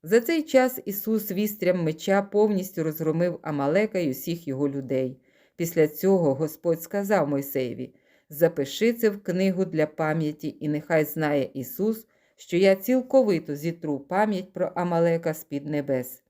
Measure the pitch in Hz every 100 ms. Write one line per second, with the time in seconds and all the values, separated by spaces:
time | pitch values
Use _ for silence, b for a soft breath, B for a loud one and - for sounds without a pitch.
0 | 156 226 240 330 311 262 254 254 - 202
1 | - 220 214 180 208 208 175 180 160 160
2 | - 196 196 208 214 202 185 - 160 156
3 | 156 156 175 - - 147 139 170 214 190
4 | 165 131 - 165 151 131 143 139 131 131
5 | 131 131 b b b _ 165 165 151 -
6 | 190 190 160 135 156 - 175 165 - 202
7 | 202 202 147 139 139 135 123 120 127 b
8 | b b b 151 165 165 139 - 226 233
9 | 226 202 - 180 190 180 185 160 151 -
10 | 156 160 151 151 156 - 151 151 151 165
11 | 151 - 151 147 127 135 120 - 208 220
12 | - _ _ _ - 170 190 196 196 254
13 | 254 269 220 170 160 147 160 170 151 139
14 | - 185 214 196 190 - 170 - 175 170
15 | 170 165 170 156 - 143 143 147 139 127
16 | 127 - _